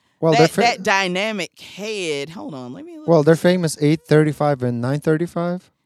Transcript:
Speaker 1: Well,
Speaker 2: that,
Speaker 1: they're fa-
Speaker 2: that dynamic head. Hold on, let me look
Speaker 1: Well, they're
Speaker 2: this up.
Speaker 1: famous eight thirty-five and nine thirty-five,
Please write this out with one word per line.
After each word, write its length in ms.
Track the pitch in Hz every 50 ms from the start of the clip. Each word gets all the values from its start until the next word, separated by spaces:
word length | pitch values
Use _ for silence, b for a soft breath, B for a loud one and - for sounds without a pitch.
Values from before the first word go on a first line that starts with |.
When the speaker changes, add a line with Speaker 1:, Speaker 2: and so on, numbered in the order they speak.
| b b b b
Speaker 1:
Well, 120 | 160 165
Speaker 2:
that, 60 | 156 175
Speaker 1:
they're 100 | 160 160
fa- 120 | - 190
Speaker 2:
that 220 | 226 233 - 247 185
dynamic 720 | 214 196 196 196 180 180 185 202 220 214 196 160 - _ _
head. 720 | - - - 180 202 220 220 202 180 160 147 143 143 156
Hold 240 | 165 208 202 180 156
on, 180 | 131 127 123
let 120 | 131 175 302
me 140 | 349 339 311
look 100 | 311 302
Speaker 1:
Well, 140 | 170 156 143
they're 100 | 156 165
Speaker 2:
this 60 | 156
up. 100 | - 175
Speaker 1:
famous 260 | 180 185 170 156 - -
eight 200 | 151 147 156 160 _
thirty-five 560 | - 151 151 156 151 143 - 151 147 147 131
and 180 | 127 123 120 117
nine 200 | 120 127 143 147
thirty-five, 720 | - 165 160 156 170 170 - 175 170 175 180 180 _ _ _ _ _